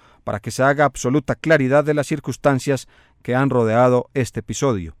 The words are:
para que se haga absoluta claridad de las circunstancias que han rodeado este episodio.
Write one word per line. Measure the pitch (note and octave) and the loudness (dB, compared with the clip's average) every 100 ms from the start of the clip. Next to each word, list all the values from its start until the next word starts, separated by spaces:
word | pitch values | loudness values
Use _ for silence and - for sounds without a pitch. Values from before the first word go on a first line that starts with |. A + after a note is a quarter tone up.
| _ _ | _ _
para | - G#2+ | -8 -8
que | - | -8
se | - | 0
haga | C3+ C#3+ C#3+ | 0 2 0
absoluta | - B2 C#3+ C3 B2 | 0 -2 -2 -2 -4
claridad | D#3 D#3 B2+ C#3+ | 0 2 4 2
de | D3 | 2
las | D3+ C#3 | -2 -2
circunstancias | D3+ - B2+ D3 C3+ D3 C3 - _ _ _ | -6 -8 -2 0 0 0 -4 -6 _ _ _
que | - B2 | -4 0
han | C#3 | 0
rodeado | B2+ A2 A2+ B2+ B2 - C#3 | 2 2 4 4 2 -2 -4
este | A#2+ - | -4 -6
episodio. | - A2 C#3 G#2 D#2+ - | -8 -2 -2 -2 -6 -16